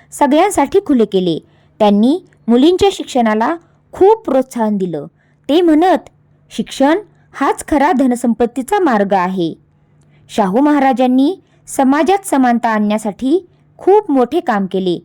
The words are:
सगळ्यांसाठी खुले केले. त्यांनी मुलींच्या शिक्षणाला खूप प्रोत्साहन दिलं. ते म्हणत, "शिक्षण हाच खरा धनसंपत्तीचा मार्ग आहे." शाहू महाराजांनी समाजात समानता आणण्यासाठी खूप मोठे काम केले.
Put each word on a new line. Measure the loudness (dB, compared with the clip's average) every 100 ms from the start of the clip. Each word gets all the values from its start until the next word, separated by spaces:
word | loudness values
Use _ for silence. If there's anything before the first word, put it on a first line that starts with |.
| _
सगळ्यांसाठी | -2 2 2 2 0 0 0 0
खुले | 0 0
केले. | 0 -2 -4 -10 _ _ -2
त्यांनी | 2 2 2 0 -6 _ 0
मुलींच्या | 2 4 2 0
शिक्षणाला | -2 -4 -2 0 0 -2 -4 -12 _ _
खूप | 2 2 2 0
प्रोत्साहन | -2 -2 -4 -2 -2
दिलं. | -4 -6 -10 -18 _ _ -2
ते | 0
म्हणत, | 2 2 2 0 -4 _ _ _ _
"शिक्षण | -10 -8 -2 0 0 -4 _ _
हाच | -4 -4 -4 -4
खरा | 0 2
धनसंपत्तीचा | 2 0 0 -2 -2 -4 -4 -4 -2
मार्ग | 0 0 0
आहे." | -2 -2 -4 -6 -8 _ _ _ _ _ _ -8
शाहू | -2 0 2
महाराजांनी | 2 2 2 2 2 2 0 -2 _ _ -8
समाजात | -2 0 2 0 -2 0
समानता | 0 0 0 -2
आणण्यासाठी | -2 -2 -2 -6 -6 -2 -2 -4 _ _ -4
खूप | 2 2 2
मोठे | 0 0 -2
काम | -2 -2 -2
केले. | -4 -4 -4